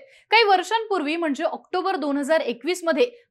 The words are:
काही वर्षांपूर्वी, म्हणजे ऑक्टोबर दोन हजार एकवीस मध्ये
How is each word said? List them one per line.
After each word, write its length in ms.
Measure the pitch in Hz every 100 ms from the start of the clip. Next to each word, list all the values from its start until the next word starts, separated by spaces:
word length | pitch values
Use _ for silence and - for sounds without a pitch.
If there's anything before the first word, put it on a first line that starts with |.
| - _ -
काही 140 | 427
वर्षांपूर्वी, 720 | 415 381 359 453 440 381 285 330
म्हणजे 280 | 330 262
ऑक्टोबर 520 | 320 - - 370 370 381
दोन 200 | 294 277
हजार 240 | 269 320
एकवीस 440 | - 233 302 349
मध्ये 260 | 330 311 247 - _